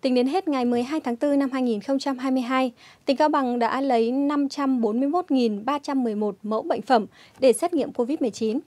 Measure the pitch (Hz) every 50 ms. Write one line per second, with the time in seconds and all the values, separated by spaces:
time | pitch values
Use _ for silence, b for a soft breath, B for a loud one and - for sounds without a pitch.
0 | - 269 254 247 247 262 285 370 381 330 285 262 247 240 240 240 247 247 302 320
1 | - 262 240 233 - 294 285 277 277 262 254 262 254 247 226 208 202 - 277 269
2 | - 277 269 254 254 269 262 262 247 226 262 262 262 254 240 B B B B B
3 | B - 277 - 302 302 302 294 269 247 240 247 233 226 - 254 277 277 247 233
4 | 226 226 247 269 285 285 294 285 285 269 - - 285 269 269 254 226 208 214 233
5 | 269 285 294 349 359 - 294 262 240 226 214 202 214 240 285 294 277 - 285 269
6 | 254 233 214 208 214 208 196 - - 208 220 220 277 339 - - 311 - 269 226
7 | 202 180 B B B B B B - 262 226 - - 349 359 311 240 226 - -
8 | 247 226 294 311 294 233 208 - 226 220 214 277 349